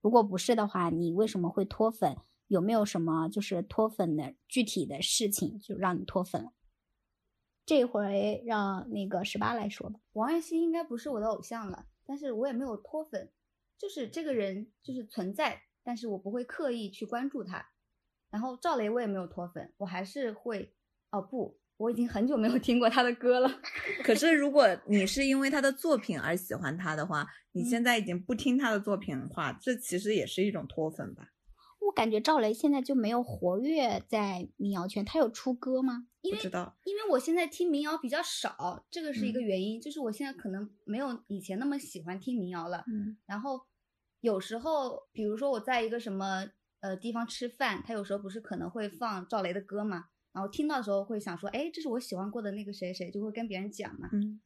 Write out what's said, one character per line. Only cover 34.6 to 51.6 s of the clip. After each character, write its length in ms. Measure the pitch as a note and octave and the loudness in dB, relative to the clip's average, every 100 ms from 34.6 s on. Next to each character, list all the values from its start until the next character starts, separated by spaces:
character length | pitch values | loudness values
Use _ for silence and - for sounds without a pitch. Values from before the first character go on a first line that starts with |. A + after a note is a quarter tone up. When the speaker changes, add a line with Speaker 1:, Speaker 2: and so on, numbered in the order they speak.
| G3+ | -2
Speaker 1:
谣 160 | F#3+ F3+ | 0 -2
圈， 160 | G#3 | -2
他 160 | G3+ D#4+ | 0 4
有 100 | A#3+ | 4
出 240 | A#3 C4 | 2 -4
歌 280 | B3 C4 C4 | -2 0 2
吗？ 260 | C4 A#3+ A#3+ _ | 2 -2 -10 _
Speaker 2:
因 100 | - | -4
为， 60 | G#4 | -2
Speaker 3:
不 40 | |
知 80 | G4+ | -2
道。 280 | F#4 - _ - | -4 -6 _ -6
Speaker 2:
因 100 | G4+ | -4
为 140 | G#4+ | 2
我 100 | C4 | 2
现 160 | C#4+ E4+ | 4 2
在 100 | E4 | 2
听 240 | - F4 | 0 0
民 120 | C#4+ | 2
谣 160 | D4+ D#4 | 0 -2
比 100 | B3+ | -2
较 160 | D4 | -2
少， 600 | E4+ - - - F3+ F3+ _ | -2 -4 -6 -4 -6 -6 _
这 120 | E4+ | -8
个 120 | D#4 | -6
是 140 | B3 G#3 | -2 -2
一 60 | |
个 80 | A#3 | 0
原 200 | A3 F#3+ | 0 0
因， 160 | G3 A3+ | 0 -4
Speaker 3:
嗯。 40 | |
Speaker 2:
就 100 | D4 | -8
是 80 | D4+ | -6
我 120 | A#3+ | -6
现 140 | G#3+ C#4 | -4 -8
在 80 | |
可 160 | C4+ G#3 | -8 -8
能 180 | F#3+ G#3 _ - | -6 -8 _ -8
没 120 | G#3+ | -4
有 220 | C#4 A#3 _ | -4 -6 _
以 140 | G3+ | -10
前 180 | - F#3+ | -6 -4
那 60 | C#4 | -2
么 120 | C#4+ | -4
喜 240 | - E3 | -6 -12
欢 180 | E3 F#3+ | -8 -6
听 200 | A3 B3 | -4 -2
民 100 | F3+ | -2
谣 180 | F3+ E3 | -4 -6
了。 180 | F3 - | -6 -4
Speaker 3:
嗯。 300 | G#3+ G#3 G#3+ - | -4 -4 -8 -8
Speaker 2:
然 120 | G3+ | -6
后 200 | C4+ C4 - _ _ _ _ _ | -4 -6 -10 _ _ _ _ _
有 180 | A#3 F#3+ | 0 0
时 180 | F#3+ A3+ | -2 -6
候， 460 | C#4+ D#4 B3+ - _ | 0 0 0 -6 _
比 120 | - | -4
如 120 | G#3 A3 | -2 0
说 160 | C#4 | 0
我 80 | A#3+ | 0
在 220 | A3 B3 | 0 0
一 80 | A3+ | 0
个 100 | A#3 | -2
什 120 | A#3 | -4
么， 360 | F#3+ F#3+ F#3+ F#3+ _ _ _ | -4 -2 -2 -4 _ _ _
呃， 160 | G3 F#3+ | -8 -6
地 160 | A3 | -4
方 160 | A#3 A#3 | -4 -4
吃 220 | - A#3+ | -6 -8
饭， 340 | - C4 F#3+ - | -2 -2 -2 -4
他 80 | |
有 80 | A3 | -6
时 120 | F#3+ | -2
候 60 | G3+ | -4
不 100 | G3 | -4
是 100 | G#3+ | -10
可 160 | G#3+ F3+ | -8 -6
能 140 | E3+ | -6
会 180 | A3+ G#3 | -4 -6
放 400 | - A#3 G3 F3+ | -4 -4 -4 -2
赵 140 | A3 | -2
雷 100 | F#3 | 0
的 80 | F#3 | -4
歌 240 | G3 G3+ | -6 -4
嘛， 220 | G#3 F3 - _ _ | -4 -6 -10 _ _
然 100 | - | -6
后 60 | G3 | -6
听 220 | - D4+ | -2 0
到 80 | C#4 | 0
的 60 | |
时 60 | G#3 | 0
候 140 | G3 | 0
会 160 | G3 G#3+ | 0 -4
想 180 | G3+ E3+ | -4 -6
说， 120 | G3+ | -6
哎， 200 | A#3 | -4